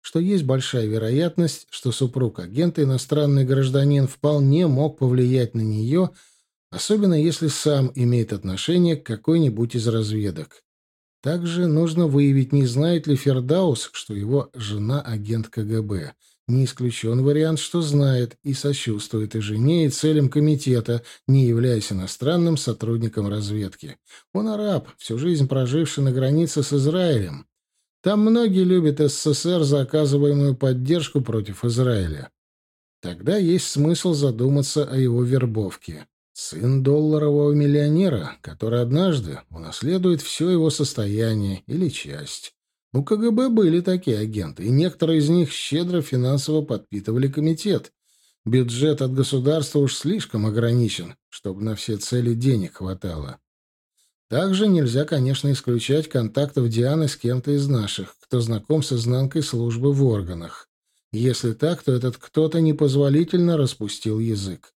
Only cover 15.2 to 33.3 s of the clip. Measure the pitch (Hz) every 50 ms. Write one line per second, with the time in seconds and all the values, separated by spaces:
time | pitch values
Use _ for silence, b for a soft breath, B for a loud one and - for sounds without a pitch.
15.2 | 101 104 113 117 107 - - - 107 104 113 110 110 104 104 90 76 71 - b
16.2 | b b b b _ - 120 131 135 123 - - 127 123 113 - - 110 117 127
17.2 | 131 139 147 151 156 160 160 147 - - - 175 165 151 143 147 143 139 131 123
18.2 | 123 120 - _ _ 147 139 135 - 143 143 139 - 123 110 104 - - - 113
19.2 | 107 104 - 110 104 104 107 107 117 139 165 175 160 143 135 - - 156 156 156
20.2 | 143 131 - 151 147 151 151 135 - 135 127 120 110 - 120 120 120 B B B
21.2 | B - 131 135 131 120 117 113 120 127 120 110 107 - 101 95 92 92 - -
22.2 | 123 135 170 175 170 170 165 139 - - 113 - - 110 117 117 117 113 - -
23.2 | 104 101 101 107 104 101 104 107 104 92 - - - 76 - _ _ B B B
24.2 | B B _ 190 214 220 214 208 214 208 190 143 - - - _ - - 113 117
25.2 | 139 175 175 151 139 131 139 131 131 123 127 156 165 - - - 139 135 123 127
26.2 | 131 131 143 156 170 151 - 151 139 143 143 143 135 143 156 180 185 175 151 113
27.2 | 98 87 73 - - _ _ _ _ _ _ _ _ _ _ _ _ 180 202 208
28.2 | 214 220 226 233 240 226 190 190 185 180 185 180 170 151 143 147 156 143 143 -
29.2 | - 156 143 139 - 170 180 175 156 139 143 143 135 - - 156 151 143 135 143
30.2 | 143 147 143 143 143 143 135 123 - 135 131 127 123 131 160 175 151 - - 147
31.2 | 127 - 110 113 101 101 98 - - 120 117 117 131 127 120 104 92 82 78 73
32.2 | 67 - _ _ _ _ _ _ _ _ _ _ _ _ _ _ - 87 90 82
33.2 | 92 113